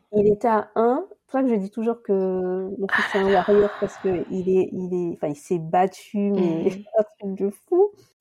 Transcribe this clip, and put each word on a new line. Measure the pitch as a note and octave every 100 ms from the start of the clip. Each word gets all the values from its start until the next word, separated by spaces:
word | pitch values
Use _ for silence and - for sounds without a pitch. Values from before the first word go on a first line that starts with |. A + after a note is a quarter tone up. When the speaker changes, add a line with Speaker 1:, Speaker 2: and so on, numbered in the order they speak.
| -
Speaker 1:
Il | G#3 G#3
était | G#3 A#3+
à | G#3+ - -
un. | A#3 C4+ F#4+
C'est | - _
pour | C4+
ça |
que | C4
je | A3+
dis | F#3+
toujours | - A3+ A#3
que | - G3 F#3+ F#3 F3+ F#3 F#3+ G3+
mon | G3
fils, | - -
Speaker 2:
Ah |
Speaker 1:
c'est | G3+
un |
Speaker 2:
là | F#3+
là. | G3 F3
Speaker 1:
warrior | G#3 G#3 -
parce | G3 -
que | F#3+ F3 -
il | F#3 F3+
est, | F#3 -
il | F#3 F#3
est, | F3+ F3
enfin, | - D#3+
il | D3
s'est | - F3+
battu, | D#3+ F3+ F#3 - - G#3 G3+
mais | G3 F3 E3
Speaker 2:
Mhm. | F#3+
Speaker 1:
<laughs> | F#3+ - A3
un |
truc | G#3+ - G3 F#3+
de | -
fou. | - - F4 G#4 - _ -